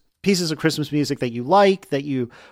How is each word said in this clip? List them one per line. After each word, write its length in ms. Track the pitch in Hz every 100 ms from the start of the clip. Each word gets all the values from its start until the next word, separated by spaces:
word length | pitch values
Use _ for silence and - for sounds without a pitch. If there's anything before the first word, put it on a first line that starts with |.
| _ _
pieces 300 | 185 185 170
of 60 | 156
Christmas 340 | 160 151 143
music 280 | 147 139 139
that 100 | 127
you 120 | 117 123
like, 440 | 196 202 196 -
that 120 | 143
you 260 | 143 131 120 - -